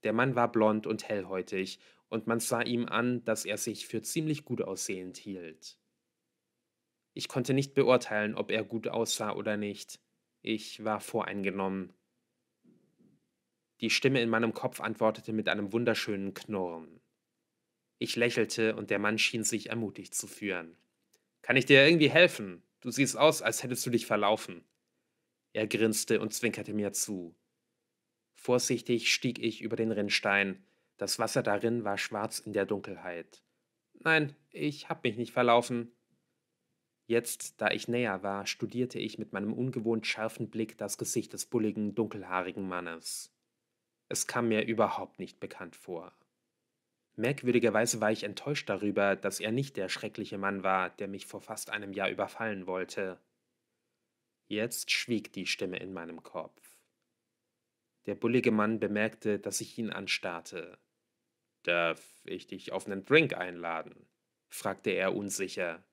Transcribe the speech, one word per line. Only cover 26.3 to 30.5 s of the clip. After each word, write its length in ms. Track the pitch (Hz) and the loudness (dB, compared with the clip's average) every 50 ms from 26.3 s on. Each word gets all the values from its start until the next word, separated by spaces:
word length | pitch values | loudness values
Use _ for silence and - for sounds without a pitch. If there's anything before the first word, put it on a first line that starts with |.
| - | -4
zwinkerte 400 | - - 113 98 - 104 - 107 | -2 -2 -2 -2 -2 -8 -6 -4
mir 180 | 107 104 98 98 | -2 -2 -2 -2
zu. 420 | - - - 104 92 87 85 82 _ _ _ _ _ _ _ _ _ _ _ _ _ _ _ _ _ _ _ _ | -2 -4 -4 -4 -8 -8 -12 -16 _ _ _ _ _ _ _ _ _ _ _ _ _ _ _ _ _ _ _ _
Vorsichtig 760 | _ - - 123 123 120 - 131 117 - - 123 117 117 - - | _ 0 2 2 2 4 2 0 -2 0 0 0 2 2 2 0
stieg 260 | - - 135 117 - | 2 2 -2 -2 0
ich 240 | - 117 107 - - | -4 -4 -4 -4 -6
über 140 | 110 117 | -6 -2
den 160 | 113 113 113 110 | 0 0 0 2
Rinnstein. 720 | 101 101 101 101 - - 107 98 101 101 98 | 0 0 2 0 2 4 4 4 4 4 2